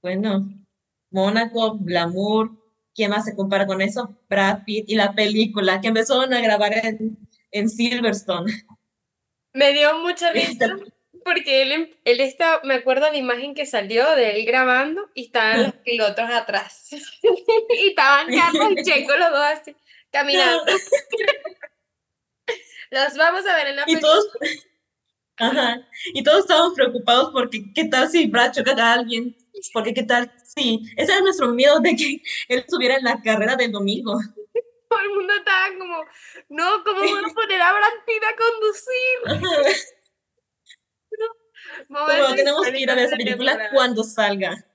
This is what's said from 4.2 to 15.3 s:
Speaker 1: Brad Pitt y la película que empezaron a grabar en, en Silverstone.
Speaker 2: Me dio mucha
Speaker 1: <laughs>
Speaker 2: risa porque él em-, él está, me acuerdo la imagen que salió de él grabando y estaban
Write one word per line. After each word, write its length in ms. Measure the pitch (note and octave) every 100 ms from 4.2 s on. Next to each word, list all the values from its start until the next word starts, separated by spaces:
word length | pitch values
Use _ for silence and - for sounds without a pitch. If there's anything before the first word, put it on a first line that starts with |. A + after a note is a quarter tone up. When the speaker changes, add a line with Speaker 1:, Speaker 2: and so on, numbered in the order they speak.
| _
Speaker 1:
Brad 360 | G3+ G3 G#3 -
Pitt 240 | G#3 G#3
y 60 | A3
la 180 | G3+
película 640 | G3+ G#3+ G#3+ A3+ G#3 F#3+ G3
que 80 | A3
empezaron 460 | A3 A3+ B3+ C4
a 80 | B3
grabar 320 | A3+ G#3 G#3 A3 A3+
en, 320 | A3 A3 A3 - _ _
en 180 | G#3 A3
Silverstone. 800 | A3 A#3+ A#3+ A#3 G3+ - F3 F#3+ G#3+ _ - _ _ _ _ _ _ _
Speaker 2:
Me 180 | C4 C#4
dio 260 | C#4+ D4 D#4+
mucha 340 | F4 F4 E4+
Speaker 1:
<laughs> 0 |
Speaker 2:
risa 420 | E4 - B3 A3+ G4 - _ _ -
porque 380 | - F4 D4 C4+
él 100 | C4+
em-, 180 | D4+ D#4+ _
él 160 | - A#3+
está, 400 | C4+ C4 E4 D#4+ C4+
me 80 |
acuerdo 360 | B3+ B3 C4 D4+
la 60 | D4+
imagen 360 | B3+ A#3+ C#4
que 120 | C#4 C#4
salió 480 | A3 G3 A#3 C#4+ D4+
de 160 | A3 G#3
él 60 | A3+
grabando 640 | B3+ B3+ B3+ C#4+ E4+ G#4
y 120 | -
estaban 280 | A#3+